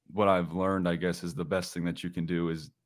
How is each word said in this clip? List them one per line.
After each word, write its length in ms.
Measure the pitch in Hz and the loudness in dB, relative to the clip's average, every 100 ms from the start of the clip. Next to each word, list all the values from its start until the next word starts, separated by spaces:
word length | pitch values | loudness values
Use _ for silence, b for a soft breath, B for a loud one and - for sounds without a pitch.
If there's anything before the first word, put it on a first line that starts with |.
| - | -8
what 160 | 87 101 | 2 6
I've 240 | 92 87 | 6 2
learned, 340 | 87 92 95 87 | 0 0 2 2
I 100 | 85 | 2
guess, 280 | 87 87 | 0 -2
is 100 | 87 | -4
the 100 | 78 82 | -6 -2
best 260 | 92 90 | -2 -2
thing 120 | 87 | -4
that 200 | 87 85 | -4 -4
you 60 | 90 | -6
can 160 | 85 82 | -4 -2
do 240 | 85 85 | 0 0
is 200 | 82 76 _ | -4 -8 _